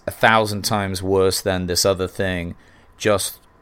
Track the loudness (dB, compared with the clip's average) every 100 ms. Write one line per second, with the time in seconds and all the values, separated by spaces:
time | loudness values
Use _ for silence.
0 | -10 0 4 4 2 -4 -4 -2 -2 -4
1 | 0 2 4 2 -2 -2 -2 0 2 0
2 | -4 -4 -4 -4 -6 -12 _ _ _ _
3 | 0 0 -2 -10 _ _